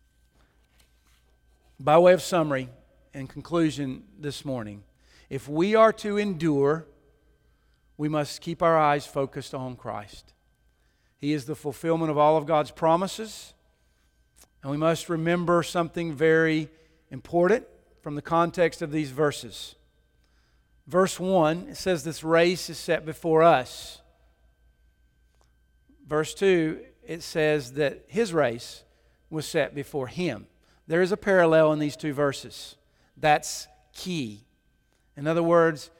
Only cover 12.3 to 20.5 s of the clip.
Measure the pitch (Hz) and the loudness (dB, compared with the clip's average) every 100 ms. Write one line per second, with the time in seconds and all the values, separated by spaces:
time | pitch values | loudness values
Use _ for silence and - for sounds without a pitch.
12.3 | 160 147 151 139 - 165 170 190 - 220 | 4 2 -2 -2 -2 2 2 0 -8 -12
13.3 | - - _ _ _ _ _ _ _ _ | -16 -20 _ _ _ _ _ _ _ _
14.3 | _ _ _ 135 147 160 160 - 165 165 | _ _ _ -8 -2 0 0 -2 -4 0
15.3 | 175 170 175 - 180 165 175 170 139 160 | 0 2 2 2 -2 -4 -4 -6 0 4
16.3 | 160 160 156 151 _ _ _ _ 131 - | 4 4 0 -4 _ _ _ _ -18 -4
17.3 | 170 175 240 - _ _ _ 156 147 - | 2 4 2 -2 _ _ _ -12 -10 -2
18.3 | 165 170 175 165 - 160 156 143 131 147 | 0 0 2 0 0 -6 -4 -4 0 -2
19.3 | 135 117 - - - _ _ _ _ _ | -2 -10 -16 -18 -20 _ _ _ _ _
20.3 | _ _ | _ _